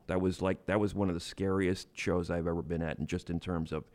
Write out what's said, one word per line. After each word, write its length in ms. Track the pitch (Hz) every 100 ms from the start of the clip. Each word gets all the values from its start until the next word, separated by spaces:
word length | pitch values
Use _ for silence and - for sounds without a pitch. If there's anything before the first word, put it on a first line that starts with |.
| -
That 120 | 92
was, 220 | 92 87
like, 240 | 95 - -
that 140 | 101
was 140 | 101
one 140 | 92 98
of 60 |
the 80 | 87
scariest 680 | - - 98 95 90 95 -
shows 360 | - - 87 85
I've 180 | 85 85
ever 160 | 85
been 180 | 78 82
at, 160 | 82 -
and 100 | 76
just 220 | 90 -
in 100 | 85
terms 320 | - 85 80
of 140 | 78 -